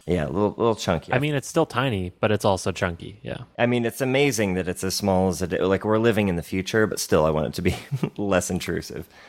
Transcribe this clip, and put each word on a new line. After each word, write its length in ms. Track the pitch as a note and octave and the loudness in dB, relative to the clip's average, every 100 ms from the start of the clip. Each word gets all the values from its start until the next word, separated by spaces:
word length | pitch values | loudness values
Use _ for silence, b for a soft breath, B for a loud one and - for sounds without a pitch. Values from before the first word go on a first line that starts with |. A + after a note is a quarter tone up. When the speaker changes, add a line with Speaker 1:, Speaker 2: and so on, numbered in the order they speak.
| - | -2
Speaker 1:
Yeah, 180 | F2 | 0
a 20 | D2 | 0
little, 300 | D#2+ G#2 - | 0 0 2
little 160 | A#2 | 0
chunky. 380 | G#2+ - E2 - | 0 0 -2 0
Speaker 2:
I 80 | B2+ | -2
mean, 160 | D3 C#3+ | 0 -2
it's 100 | - | -2
still 180 | E3+ | 0
tiny, 480 | D#3 A#2 C3+ G2+ F2+ - | 0 0 0 0 -4 -2
but 140 | A2 | 0
it's 120 | G#2 | 2
also 280 | A2 F#2+ - | 2 2 0
chunky, 480 | F2+ F#2+ E2+ - - | -2 -2 -4 -10 -14
yeah. 200 | - - B2 - | -12 -10 -12 0
Speaker 1:
I 100 | A#2+ | 2
mean, 180 | A#2+ | 2
it's 160 | A#2 - | 0 -2
amazing 540 | C3 C3 C#3+ A2+ G2+ | 0 2 2 2 0
that 120 | F#2 F2 | 0 -2
it's 160 | F2+ | -4
as 140 | F#2+ - | -4 -2
small 320 | G2+ F#2 F#2+ | 2 4 4
as 120 | E2+ | 0
it, 220 | F#2 E2+ | -2 0
like, 220 | F2+ F#2+ | 2 2
we're 140 | G#2+ A2 | 2 2
living 280 | A#2 G#2 G2+ | 4 4 2
in 80 | |
the 80 | E2+ | -2
future, 460 | - F#2+ F#2 A2+ G#2+ | -4 -6 -2 2 2
but 100 | - | 0
still, 260 | - F2+ | 2 4
I 60 | D#2 | 4
want 160 | D2+ D2 | 2 -2
it 80 | |
to 80 | - | -2
be 140 | F2+ - - C3+ | -2 -2 -6 -6
<laughs> 200 | - - | -4 -4
less 340 | G2+ F#2 - | 0 0 0
intrusive. 580 | F#2 - E2+ - - - B | -4 -4 -6 -6 -12 -14 B